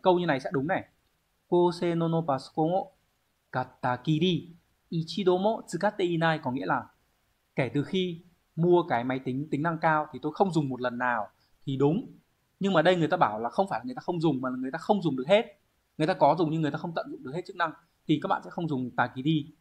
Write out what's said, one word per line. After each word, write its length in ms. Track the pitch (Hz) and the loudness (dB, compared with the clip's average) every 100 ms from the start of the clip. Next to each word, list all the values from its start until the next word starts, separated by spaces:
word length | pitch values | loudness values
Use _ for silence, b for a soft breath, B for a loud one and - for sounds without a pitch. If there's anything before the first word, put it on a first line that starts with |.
câu 180 | 190 175 | 2 2
như 60 | 170 | 2
này 140 | 131 | -2
sẽ 100 | - | -2
đúng 140 | 139 151 | -4 -2
này. 200 | 160 - _ _ _ _ _ - | -4 -6 _ _ _ _ _ 0
Kosei 480 | 175 175 170 175 170 | 2 2 2 -2 0
no 120 | 165 | 0
no 140 | 165 165 | 0 0
pasukon 420 | 143 - - 156 | -2 -4 -2 0
o 80 | 185 - _ _ _ _ _ _ | 0 -4 _ _ _ _ _ _
katta 440 | 127 127 - 123 123 | -6 -6 -4 -4 -2
kiri 600 | - 151 185 160 - - _ _ - | 0 2 2 0 -4 -18 _ _ -8
ichido 480 | 165 160 202 180 185 | -6 -4 -2 0 2
mo 240 | 202 226 - | 2 -2 -6
tsukatte 380 | 170 202 208 175 | -4 -2 0 0
inai, 340 | 170 165 156 | 2 0 0
có 80 | 127 | -4
nghĩa 140 | 127 180 | -4 -2
là 220 | 135 107 _ _ _ _ _ _ - | -4 -6 _ _ _ _ _ _ -4
kể 160 | 123 | -2
từ 100 | 143 | -2
khi 420 | 139 190 180 165 - _ _ - | -2 -2 -2 -6 -16 _ _ 0
mua 280 | 175 175 170 | 4 4 4
cái 140 | 120 | 0
máy 160 | 127 131 | 0 -4
tính 280 | 131 131 151 | -4 -4 -2
tính 100 | 156 | -2
năng 160 | 170 160 | -2 0
cao 300 | 165 156 147 | 2 2 -2
thì 60 | - | -6
tôi 100 | 151 - | -4 0
không 160 | 196 | 2
dùng 180 | 160 135 | 2 0
một 120 | 120 | -2
lần 160 | 123 120 | -4 -2
nào 300 | 123 117 101 _ _ _ - | 0 -2 -4 _ _ _ -4
thì 120 | 135 | 2
đúng. 400 | 143 196 - - _ _ _ - | 2 2 -4 -14 _ _ _ -4
Nhưng 140 | 196 | 2
mà 80 | 170 | 4
đây 140 | 165 185 | 6 4
người 120 | 165 | 4
ta 100 | 180 | 2
bảo 220 | 117 107 | 2 0
là 100 | 117 | -4
không 180 | - - | -2 -2
phải 100 | 113 | -4
là 40 | |
người 120 | 127 123 | -8 -10
ta 40 | |
không 220 | - 175 | -6 0
dùng 200 | 160 131 | 0 0
mà 80 | 127 | -2
là 60 | 127 | -6
người 140 | 131 | -6
ta 60 | 160 | -4
không 240 | - 208 | 0 0
dùng 140 | 165 127 | 0 -2
được 120 | 135 | 2
hết. 180 | 208 - - _ _ _ - | 2 2 -10 _ _ _ -2
Người 100 | 160 | 0
ta 60 | |
có 220 | 185 143 160 | 4 4 4
dùng 120 | 160 | 2
nhưng 100 | 160 | 0
người 100 | 147 | -2
ta 60 | 156 | -2
không 160 | 175 165 | -6 -6
tận 160 | 285 | -8
dụng 120 | - | -10
được 80 | 127 | -10
hết 80 | 165 - | -10 -8
chức 100 | - | -4
năng. 160 | 165 - _ _ - | -4 -4 _ _ -2
Thì 120 | 156 | 0
các 40 | 185 | 0
bạn 140 | - | -4
sẽ 60 | 175 | -6
không 180 | - 165 | -6 -4
dùng 240 | 135 123 - | -4 -2 -2
takiri, 600 | 123 131 139 156 - - | -2 -2 0 0 -2 -10